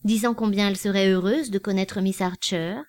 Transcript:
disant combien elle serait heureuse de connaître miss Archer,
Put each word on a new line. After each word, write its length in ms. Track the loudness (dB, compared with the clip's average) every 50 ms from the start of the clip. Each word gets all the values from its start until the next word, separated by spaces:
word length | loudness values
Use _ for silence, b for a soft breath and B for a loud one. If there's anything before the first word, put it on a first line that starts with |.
| 0
disant 300 | 0 2 2 2 0 0
combien 340 | 0 0 0 2 2 2 0
elle 80 | 0
serait 320 | -2 -2 0 2 4 4 4
heureuse 420 | 4 4 2 2 0 0 0 -2
de 80 | -4 -4
connaître 420 | -2 -2 -2 0 -2 -2 -2 -2
miss 200 | 0 0 0 -2
Archer, 560 | -2 -4 -4 -4 -4 -4 -2 -2 -2 -4 -6 -8 -12